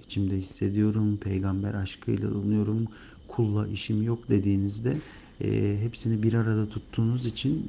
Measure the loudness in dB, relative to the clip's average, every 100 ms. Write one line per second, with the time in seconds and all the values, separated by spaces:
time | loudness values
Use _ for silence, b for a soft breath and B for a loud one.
0 | -6 -2 0 0 -4 -4 -2 2 2 4
1 | 2 0 0 0 0 0 -2 -2 -6 -6
2 | -2 0 0 0 2 2 2 0 -2 B
3 | B B -10 0 2 2 0 -4 -2 0
4 | 0 -2 2 2 4 2 2 -2 -2 -2
5 | B B B B 0 2 2 0 -2 -2
6 | -2 2 4 4 2 2 0 -4 -8 0
7 | 0 0 -2 -2 -2 -2